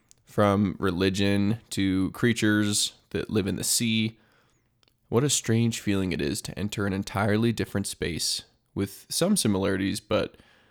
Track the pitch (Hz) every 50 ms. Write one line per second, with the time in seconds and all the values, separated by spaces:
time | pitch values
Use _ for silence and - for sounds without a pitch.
0 | _ _ - _ _ - - - 104 101 98 98 104 95 - - - 98 87 85
1 | 95 98 95 98 98 101 101 101 101 101 113 113 - - - - 98 98 92 95
2 | 92 87 - - - 120 113 - - 107 104 104 107 104 104 - - - - -
3 | _ _ - 101 - - 101 107 92 98 92 - - - - - 120 113 110 110
4 | 110 110 - - _ _ _ _ _ _ _ _ _ _ _ _ _ _ _ _
5 | _ - - 113 139 143 - - - - 113 113 117 117 117 - - 107 101 98
6 | 95 92 82 - 73 71 69 - - - - - 90 104 - - 101 101 95 98
7 | 98 - - 98 104 104 104 107 113 120 113 - 107 - - 101 95 - - -
8 | - 85 82 76 - - - - - _ _ _ _ _ - - 98 98 - -
9 | - - - - 165 190 214 - - 117 101 95 95 98 98 95 98 98 95 107
10 | - - 107 104 - - - - - _ _ _ _ _